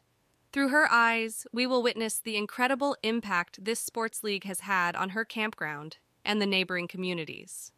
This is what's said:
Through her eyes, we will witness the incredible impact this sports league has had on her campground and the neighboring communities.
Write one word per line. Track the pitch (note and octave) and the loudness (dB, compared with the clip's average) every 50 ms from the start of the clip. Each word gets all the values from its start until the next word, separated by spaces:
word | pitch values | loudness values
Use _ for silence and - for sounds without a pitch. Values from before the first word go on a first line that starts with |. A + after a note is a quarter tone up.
| _ _ _ _ _ _ _ _ _ _ - | _ _ _ _ _ _ _ _ _ _ 0
Through | C#4 C#4 C4 | 2 2 4
her | C4 D4+ D#4 - | 6 6 6 6
eyes, | - A#3 A#3 A3+ A3+ A3+ A3+ A3+ A3 - - - - | 6 6 6 6 4 2 0 -2 -4 -8 -12 -6 -2
we | A#3 B3+ | 0 2
will | B3+ B3+ B3 A#3 | 4 4 4 4
witness | A#3+ A3 A3 A3+ A3 - - | 2 2 2 -2 -2 -2 -4
the | - A3+ A3 | -4 -2 -2
incredible | G#3 G#3 G3+ - - B3 B3+ C#4 B3 C#4+ C#4+ B3+ - - | -2 -2 -2 -2 0 2 2 2 2 2 0 0 0 0
impact | A3 A3+ A#3 A3 G3+ F#3+ F3 F3 - - - F#3+ | 0 0 0 0 0 0 0 0 -2 -6 -10 -4
this | A3 A#3 - | -4 -4 -4
sports | - - - A#3+ A3 A3+ - - - | -4 -6 -4 -4 -4 -4 -4 -6 -4
league | G#3+ G3+ F#3+ F#3 | -2 -4 -2 -4
has | G3 F#3 F3+ | -6 -8 -8
had | F3+ G3 G3 F#3 F3 F3 F3 | -2 0 2 2 2 2 0
on | - F#3 F#3+ | 0 -2 -2
her | F#3 A3 A3+ | -2 -4 -6
campground | - - A#3 G#3+ A3 G#3+ - E3 D3+ D3+ D3 D3+ D#3+ - _ _ _ _ _ - | -4 -4 -2 -2 -2 -2 -4 -6 -6 -6 -8 -10 -12 -14 _ _ _ _ _ -4
and | - G#3 G#3+ | -2 0 2
the | G3+ | 2
neighboring | G3 G3 F#3 F#3 F3+ F3+ F3 F3 E3+ | 2 2 2 2 0 -2 -4 -4 -6
communities. | - F3+ F#3 F3+ F3+ E3+ D#3 - - - - - - - - - _ | -6 -6 -4 -4 -4 -4 -6 -8 -12 -16 -16 -16 -16 -16 -16 -16 _